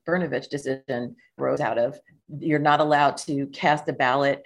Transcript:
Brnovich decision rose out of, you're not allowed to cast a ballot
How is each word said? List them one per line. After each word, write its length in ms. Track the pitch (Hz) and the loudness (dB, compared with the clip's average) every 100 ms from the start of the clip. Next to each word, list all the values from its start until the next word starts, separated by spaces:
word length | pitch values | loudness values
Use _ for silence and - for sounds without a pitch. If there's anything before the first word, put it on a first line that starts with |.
| - | -4
Brnovich 420 | 180 160 123 - | -2 0 -4 -6
decision 640 | 143 135 135 - 123 120 - _ - | -8 -6 -6 -4 -6 -6 -12 _ -6
rose 220 | 135 147 | -4 -2
out 180 | 120 113 | -2 0
of, 200 | 117 - _ _ _ 147 | -2 -4 _ _ _ -8
you're 180 | 165 151 | -2 2
not 220 | 147 147 | 4 4
allowed 360 | 151 147 143 143 | 4 4 4 0
to 280 | - 139 139 | -6 -4 -4
cast 400 | - 156 151 - | 0 2 2 0
a 40 | |
ballot 500 | 135 127 139 139 - | 0 2 2 2 0